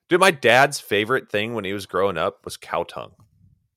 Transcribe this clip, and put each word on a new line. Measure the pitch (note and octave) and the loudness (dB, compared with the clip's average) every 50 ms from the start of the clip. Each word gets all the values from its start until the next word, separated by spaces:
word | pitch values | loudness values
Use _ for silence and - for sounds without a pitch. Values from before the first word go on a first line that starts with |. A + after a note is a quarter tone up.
| _ - | _ -2
Dude, | E3+ F3 | 2 4
my | F#3+ G3 | 4 4
dad's | E3 C#3 - A2+ A#2 B2+ C#3+ D3+ C#3+ - | 2 2 2 4 6 6 4 4 0 -8
favorite | - - A2 G2+ G#2+ G#2+ C3+ B2+ - _ | -8 -4 -2 -2 0 0 -2 -4 -4 _
thing | - G#2 G#2+ A#2 A#2+ | -4 -4 -4 -4 -6
when | A2 G2 | -8 -6
he | F#2 G2+ | -6 -8
was | G#2 F#2+ - | -8 -10 -6
growing | - F2+ G2 G2+ F2+ D#2 | -4 -2 -2 -2 -2 -2
up | E2+ G2+ - _ _ | -4 -4 -6 _ _
was | F2 - - | -16 -16 -16
cow | - - - E2 E2+ | -12 -8 -6 -6 -6
tongue. | - - C#2+ A1+ - _ _ _ _ _ _ _ _ _ _ _ _ _ | -6 -10 -16 -16 -16 _ _ _ _ _ _ _ _ _ _ _ _ _